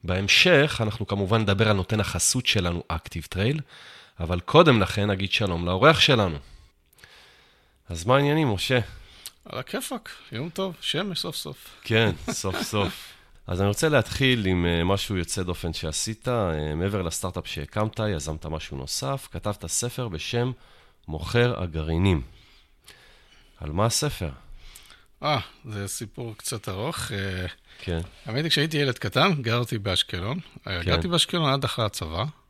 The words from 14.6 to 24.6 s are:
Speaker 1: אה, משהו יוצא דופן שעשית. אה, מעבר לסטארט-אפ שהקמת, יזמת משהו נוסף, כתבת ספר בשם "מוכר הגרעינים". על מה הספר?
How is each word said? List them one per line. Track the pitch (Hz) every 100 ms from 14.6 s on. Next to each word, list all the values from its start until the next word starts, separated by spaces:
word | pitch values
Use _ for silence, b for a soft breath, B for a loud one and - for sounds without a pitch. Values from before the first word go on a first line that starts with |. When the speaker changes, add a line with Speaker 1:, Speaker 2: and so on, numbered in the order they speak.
| 87
Speaker 1:
אה, | 85
משהו | 87 98 - 95
יוצא | 82 -
דופן | 90 87 87
שעשית. | 80 80 76 - 110 -
אה, | 120 95 78 76
מעבר | 76 95 101
לסטארט-אפ | 87 - 92 87 -
שהקמת, | - 73 - 107 - 107
יזמת | 87 73 78 82
משהו | 80 - 69
נוסף, | 69 - 131 139 -
כתבת | - 104 101 82
ספר | - 120 - 120
בשם | 80 - 120 123 123 b b b b -
"מוכר | 78 76 120 123 -
הגרעינים". | 87 80 78 80 98 85 64 b b b b _ b b b b b b b _
על | 78
מה | 78 110
הספר? | - 147 - 82 65 B B